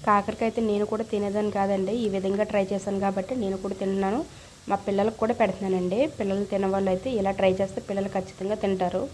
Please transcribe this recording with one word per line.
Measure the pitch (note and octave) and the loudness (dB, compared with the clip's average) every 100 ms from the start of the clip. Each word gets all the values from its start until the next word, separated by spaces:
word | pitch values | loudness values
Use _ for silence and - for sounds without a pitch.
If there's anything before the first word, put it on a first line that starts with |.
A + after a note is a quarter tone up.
| - | 4
కాకరకాయ | G#3 G3 G3+ A3+ | 2 2 -2 -2
అయితే | A3 A3 | 0 0
నేను | G#3 G#3 | 2 0
కూడా | A3 A3 | -2 -2
తినేదాన్ని | G#3 G3+ G#3 G#3 G3+ | -2 0 0 0 0
కాదండి. | G3 G3 F#3+ A#3 | 2 2 0 0
ఈ | G#3+ G3 | 0 0
విధంగా | F#3+ G3+ G#3+ | 0 0 2
ట్రై | G#3 G3 | 2 0
చేశాను | G3+ G3+ G3 | -2 -2 0
కాబట్టి | G3 G3 F#3 B3+ | 0 0 -4 -2
నేను | G3 F#3+ | -2 -2
కూడా | G3 G3 | -4 -2
తింటున్నాను. | G3 G3 F#3+ A3+ F#4 - - - - | -2 0 0 0 -4 -10 -20 -16 -2
మా | G3 G#3 | -2 0
పిల్లలకు | G3 G#3+ A3+ | 2 0 2
కూడా | A3 A#3 | 0 2
పెడుతున్నానండి. | G#3 F#3 G3 F#3 F3+ G3+ D4+ - | 2 2 0 0 2 2 0 0
పిల్లలు | G3+ G3 G3 | -2 0 0
తినవాళ్ళు | G3+ G3 G3 F#3+ | 0 2 2 2
అయితే | F#3 C4 A#3 | 0 0 0
ఇలా | F#3+ G3 | 0 4
ట్రై | G3 F#3 | 4 4
చేస్తే | G3 - - | 0 -2 -4
పిల్లలు | G3 G3 G3 | -4 -2 -2
ఖచ్చితంగా | F#3 - F#3+ G#3+ | -4 -6 -4 0
తింటారు. | G3 F#3+ F3+ F#3 C4 | 0 2 0 0 -4